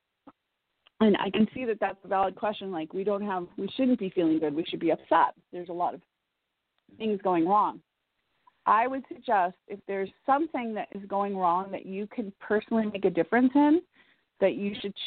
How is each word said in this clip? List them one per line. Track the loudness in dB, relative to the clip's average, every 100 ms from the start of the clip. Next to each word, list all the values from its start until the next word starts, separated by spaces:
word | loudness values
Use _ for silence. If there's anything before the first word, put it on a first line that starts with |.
| _ _ -20 _ _ _ _ _ _ _
and | 4 4
I | 2
can | 2 0
see | 0
that | -6 -2
that's | -4 -6
a | -4
valid | -2 0 -2
question. | -6 -6 -8
Like, | -8 -8
we | -6
don't | -2 -2
have, | -4 -6 -8 -10
we | -10
shouldn't | -2 2 2
be | 0
feeling | 0 2 2
good. | 0
We | -4
should | -6 -4
be | -2
upset. | -2 2 4 4 0 _
There's | -14 -10
a |
lot | -4 -4
of | -4 _ _ _ _ _ _ _ _ _ -8
things | -4 -2
going | 0 2 4
wrong. | 4 2 -4 _ _ _ _ _ _ _ _ 2
I | 2 2
would | -2 -10
suggest | -12 0 2 2 -4 _
if | -16 -8
there's | -6 -6 -8
something | 0 0 0 -4 -6
that | -6 -8
is | -12 -6
going | -4 -2 0
wrong | 2 2 -2
that | -10 -10
you | -10 -8
can | -8 -10 -10
personally | -2 -2 0 0 0
make | 0
a | -2
difference | 0 0 4 4
in, | 6 6 4 0 _ _ _ _ _
that | 0 0
you | -4 -6
should | -10 -10